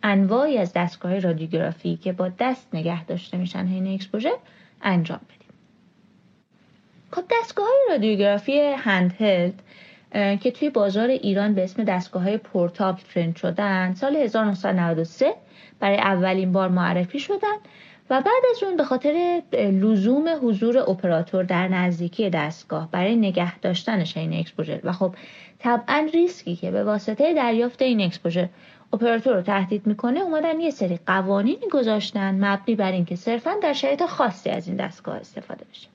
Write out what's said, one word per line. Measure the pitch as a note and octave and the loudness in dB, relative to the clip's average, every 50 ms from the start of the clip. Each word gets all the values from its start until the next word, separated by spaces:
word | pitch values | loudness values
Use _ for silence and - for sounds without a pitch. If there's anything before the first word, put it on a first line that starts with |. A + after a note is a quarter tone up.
| - | 2
انواعی | G#3 G3+ G3 G3 F#3 A3 A#3+ C#4 D#4 C#4+ A#3 | 2 4 4 4 4 4 2 2 2 2 0
از | F#3+ F3 - | 0 0 0
دستگاه‌های | F3 F3 E3+ - - - F3+ F3+ G3 | 0 -2 -2 -4 -6 -4 -2 -2 0
رادیوگرافی | F#3 F3+ E3 D#3+ D#3+ D#3+ E3 D#3+ - - E3+ - - F3 E3+ | 0 0 0 0 -4 -4 -2 -2 -2 -2 -4 -6 -4 -6 -6
که | E3 - F#3+ F3+ | -4 -4 -6 -4
با | F3+ F#3 F#3 F3+ - | -4 -4 -6 -2 -2
دست | A#3 B3+ B3+ B3+ - _ - | -2 -2 -2 -4 -8 _ -8
نگه | E3 D#3+ E3 E3+ E3+ E3 | -4 -4 -4 -4 -6 -6
داشته | - - F3 - - - | -8 -8 -8 -8 -8 -6
می‌شن | F3+ F3+ F3+ - F#3 F#3 | -6 -6 -6 -6 -4 -4
حین | F#3 F#3 F#3 F#3+ F#3+ F#3+ | -4 -2 -2 -2 -4 -4
اکسپوژر | F#3+ F#3+ - - G#3+ A3 D#4 A#4 B4+ - - - - - - _ _ - | -6 -6 -6 -6 -4 -2 -2 -4 -4 -8 -18 -20 -20 -20 -20 _ _ -2
انجام | G3+ F#3+ F3 E3 D#3+ - - - | 0 2 2 0 -2 -6 -10 -12
بدیم. | _ - _ - _ - _ _ _ _ _ _ _ _ _ _ _ _ _ _ _ _ _ _ _ _ _ _ _ _ _ _ _ _ - _ - - | _ -20 _ -20 _ -20 _ _ _ _ _ _ _ _ _ _ _ _ _ _ _ _ _ _ _ _ _ _ _ _ _ _ _ _ -20 _ -10 -8
خب | - F4+ - | -8 -4 -2
دستگاه‌های | - A#4 A#4 - - - G4+ A4 B4+ C#5 C#5 A#4+ | -2 -2 -2 -4 -4 -2 0 4 4 4 4 4
رادیوگرافی | E4+ C4+ G#3 A3 G#3+ F#3+ G3+ G3+ G3+ G3+ G3+ - C#4 D4 | 2 2 2 2 2 4 4 2 2 2 0 0 2 2
هند | D4 C#4+ C#4 C4+ C4 A3+ G3 F#3 F3+ F3+ F3+ - | 2 2 0 -2 0 0 2 4 2 2 0 0
هلد، | A3 G#3 F#3+ F3+ F3 F3+ G3 - - _ - - - - - - _ _ - | 2 2 2 2 2 0 -2 -6 -16 _ -20 -20 -20 -20 -20 -20 _ _ -4
اه، | G#3 G3+ G3+ G3+ | -2 0 0 0
که | G3+ - B3 | 0 0 -2
توی | B3 - D4+ D4 | -2 0 -4 0
بازار | C#4 A#3+ G3+ G3+ F#3+ G#3 A3+ B3 | 2 2 0 2 2 0 2 2
ایران | C4 - - G3+ G3 G3 G3+ G#3 G#3 | 0 0 0 -2 0 0 2 2 2
به | F#3+ F#3 | 0 0
اسم | F#3 F#3 - A3 | -2 -2 -4 -2
دستگاه‌های | G3+ F#3+ F3+ F3+ - - F#3 F3+ F#3+ G#3 | 0 0 -2 -4 -4 -4 -2 -2 0 -2
پورتابل | A3 A3 - - F#3 F3 E3+ F3 - G#3 F#3+ F3+ F#3 - - - | -2 -6 -4 -2 0 0 0 0 -2 -2 -2 -2 -4 -8 -6 -4
ترند | F3+ E3+ E3 E3 | -2 -2 -2 -4
شدن، | - - G3+ F3 F3+ G#3 G3+ F#3+ F#3 F#3 F#3 F#3 | -4 -4 -4 -2 -2 0 0 0 0 0 -2 -2
سال | F#3 C4+ C4+ C#4+ | -2 -2 0 0
هزار | D#4 C#4+ A3 A3 A3+ A3 | 0 0 0 0 0 0
نهصد | G#3 G3 F#3 F#3+ G3 | 0 0 -2 -2 -2
و | F#3+ | 0
نود | F3+ E3+ E3+ E3 D#3+ | 2 2 0 0 0
و | E3 | -2
سه | E3 - - B3+ D4+ A4 - - - - - - - - _ | -4 -2 0 0 0 0 -2 -12 -20 -20 -20 -20 -20 -10 _
برای | - G3 G3+ G3+ | 0 2 2 2
اولین | - G3 G3 F3+ F3+ F#3+ F#3 F#3+ F#3+ F#3 F3+ | 2 2 2 2 2 2 2 0 0 2 2
بار | F#3+ F#3+ F#3 | 2 2 2
معرفی | F3+ F3+ F3 F3 F3+ F3+ F3+ F3 - C#4+ | 2 2 2 2 0 0 -2 -2 -4 -8
شدن | C#4+ - G4+ G4 G#4+ G#4 G#4+ G#4+ - - - - - - - - _ _ | -4 -4 -4 -2 -2 -2 -4 -4 -8 -16 -20 -20 -20 -20 -20 -20 _ _
و | C4 C4 | 0 2
بعد | C4+ G4 A4+ C5 C5 B4+ | 4 4 4 6 6 4
از | A#4 A#4 G4+ | 4 2 -2
اون | G4 F#4 | -2 0
به | D#4+ D4 | 0 0
خاطر | C4+ C4 B3+ - C#4+ D4+ E4+ F4 F4 F4 F4 - _ - | 0 0 0 0 0 2 2 2 2 0 -2 -2 _ -2
لزوم | - G#3+ G3+ F#3+ F#3+ F#3+ A3 A3 G3+ F#3+ A3 B3+ C#4+ D#4 E4 E4 D4+ B3+ | 0 2 2 2 2 4 4 2 4 4 2 2 2 2 0 0 0 0
حضور | A#3 A3 G3 A3+ A#3 A#3+ C4 | 0 0 2 0 2 2 2
اپراتور | - - F#3+ F#3 - F3+ E3+ D#3+ F3 - - F#3 F#3 | 2 2 -2 0 0 0 0 0 0 0 -2 -2 0
در | F#3 F#3 F3 F#3 F#3 | 0 0 0 0 0
نزدیکی | F#3 F3+ F3+ F3+ F3 E3 F3 E3+ - - A3 G3 | 0 0 0 0 0 -2 -4 -6 -2 -2 -2 0
دستگاه | E3+ D#3+ D3 D3+ D#3+ - - _ D#3+ D#3 D#3+ D#3+ | 0 -2 -2 -4 -6 -10 -10 _ -8 -6 -6 -6
برای | - F3+ F3+ G3+ A#3 | -4 -2 0 2 2
نگه | A#3 G#3+ G3 F3+ F3+ F3 F3 E3+ - | 2 2 2 2 0 -2 -2 -4 -4
داشتنش | - F#3+ F3+ E3+ - - A3+ G3 E3 E3 - | -4 -2 -2 -2 -2 -2 -2 0 -2 -2 -4
حین | F#3 D#3+ D#3+ D#3+ | -6 -4 -4 -2
اکسپوژر | E3 E3+ - - - D#3 D3 D3 - - | -4 -4 -6 -6 -8 -6 -6 -6 -6 -4
و | F3+ F#3 | -6 -4
خب | - G3 F3+ F#3 - - - - - - - _ _ | -2 -2 -4 -4 -6 -20 -20 -20 -20 -20 -20 _ _
طبعاً | - A#3+ A#3+ A#3 A3+ - C4 D4 D#4 D#4 D#4+ | -2 0 0 0 0 0 0 0 0 0 2
ریسکی | E4 F4 F4 F4+ - - - F3 | 2 2 2 0 -6 -8 -8 -8
که | E3+ - F3+ | -6 -6 -4
به | F#3 G3+ G3+ | -2 -2 0
واسطه | G#3 G#3+ G#3 G3+ - A3 - C#4 D#4+ F4 | 0 -2 -2 -2 -4 0 2 2 2 4
دریافت | D4+ C4 A#3+ A3+ A3+ A#3 B3 B3 - C4 | 2 2 2 2 2 0 0 0 0 0
این | C4 A#3+ G#3+ | 2 2 2
اکسپوژر | G3 F3 E3+ - _ E3+ E3 F3 F3+ F3+ - - - - - - - _ - | 0 0 -2 -2 _ -2 0 0 -2 -2 -6 -14 -20 -20 -20 -20 -8 _ -4
اپراتور | G#3+ A3+ A#3+ A#3 A3+ A3 C4 A#3+ | 0 2 2 2 2 2 2 2
رو | F#3+ F3+ | 2 0
تهدید | G#3 G3+ G3 F#3+ F#3 G#3+ G#3 - | 0 0 0 0 0 -2 -2 0
می‌کنه، | A3 G#3 - - A#3+ B3 E4 | -2 -2 0 0 -2 0 0
اومدن | G4 F4+ D#4+ D#4 D#4 E4 D#4+ D#4+ | 0 0 -2 0 0 0 -2 0
یه | E4+ D#4+ | -2 -2
سری | C#4 - G#3 F3+ F3 E3+ - | -2 -2 -2 -2 -2 -4 -2
قوانینی | - F#3 F#3+ F#3 F#3+ G3 G3+ G3+ A#3 E4+ A4+ B4 G#4 | 0 0 0 2 0 0 2 2 0 0 -2 -4 -2
گذاشتن | E4+ C#4 B3 A3 G#3+ G#3 G3+ - - G3+ G3 G3 F#3+ F#3+ G3 | 0 0 2 2 0 0 -2 -4 -4 -2 -2 0 0 2 2
مبنی | G3+ G3 G3 G3 - A3+ | 2 0 -2 0 -2 0
بر | G3+ G3+ F#3+ F#3 | 0 0 0 0
اینکه | F#3 F3 E3+ F#3 | -2 -2 -2 -4
صرفاً | F3 - A#3 A#3 A#3 - D#4+ F#4+ G#4 G4 | -6 -4 -4 -4 -2 -2 -2 -2 0 0
در | D#4 C#4+ | 0 0
شرایط | - - C4+ C#4+ C#4+ F4 | 0 0 0 0 0 0
خاصی | E4 - - C#4+ A#3 F3 - - - | -4 0 0 0 0 0 -4 -6 -4
از | F3 F3 E3+ F3 | -4 -4 -6 -6
این | F#3 | -6
دستگاه | F#3+ F#3+ - E3+ - - - - | -4 -6 -6 -8 -12 -12 -10 -10
استفاده | - - - - - - - - - - _ _ | -10 -12 -14 -16 -16 -14 -14 -16 -16 -16 _ _
بشه. | - - _ _ | -20 -20 _ _